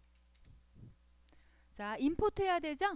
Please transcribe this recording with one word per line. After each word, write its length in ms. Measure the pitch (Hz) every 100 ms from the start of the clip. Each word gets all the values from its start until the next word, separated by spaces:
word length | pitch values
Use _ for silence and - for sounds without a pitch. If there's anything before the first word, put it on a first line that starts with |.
| - _ _ - - - - - - - - - - - - - _
자, 260 | - 208 220
임포트 460 | 277 339 415 403
해야 160 | 381 349
되죠? 260 | 311 285 392